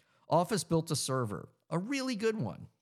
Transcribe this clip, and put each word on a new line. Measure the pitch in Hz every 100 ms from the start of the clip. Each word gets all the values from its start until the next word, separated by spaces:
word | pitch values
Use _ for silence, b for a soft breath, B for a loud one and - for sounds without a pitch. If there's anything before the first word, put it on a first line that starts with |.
| b b b
Office | 160 175 214
built | - 165 160
a | 143
server, | - 131 110 98 - _ -
a | 165
really | 214 277 262 208
good | 220 220
one. | 107 - - _